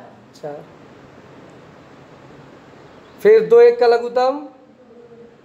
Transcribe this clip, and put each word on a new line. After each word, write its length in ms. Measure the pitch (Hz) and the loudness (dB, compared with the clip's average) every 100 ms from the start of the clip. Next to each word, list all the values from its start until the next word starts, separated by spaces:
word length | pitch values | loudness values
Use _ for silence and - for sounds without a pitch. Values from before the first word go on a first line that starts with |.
| - - _ | -20 -20 _
चार, 280 | - 151 147 156 - - - - - - - - - - - - - - - 139 147 - - - - - - - - | -20 -20 -20 -20 -20 -20 -20 -20 -20 -20 -20 -20 -20 -20 -20 -20 -20 -20 -20 -20 -20 -20 -20 -20 -20 -20 -20 -20 -4
फिर 260 | 202 220 - | 2 2 4
दो 140 | 233 | 4
एक 180 | 240 240 | 4 2
का 60 | 240 | 0
लघुत्तम, 600 | 233 240 247 262 285 294 - _ _ _ - - - - _ | -2 -4 -6 -6 -6 -14 -20 _ _ _ -20 -20 -20 -20 _